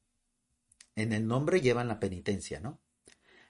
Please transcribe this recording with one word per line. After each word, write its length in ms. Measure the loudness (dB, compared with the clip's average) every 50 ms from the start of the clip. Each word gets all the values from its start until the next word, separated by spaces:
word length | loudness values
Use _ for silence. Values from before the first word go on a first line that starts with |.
| _ _ _ _ _ _ _ _ _ _ _ _ _ _ _ -20 -20 _ -6
en 180 | -4 -2 0 0
el 120 | 0 0
nombre 360 | 0 0 0 2 2 2 4
llevan 260 | 6 4 4 4 2
la 120 | -2 -2 -2
penitencia, 600 | -2 -4 -4 -4 -2 -2 -2 -2 -4 -8 -10 -8
¿no? 220 | -8 -10 -12 -12 _ _ _ _ _ -20 -20 _ _ _ -20 -20 -20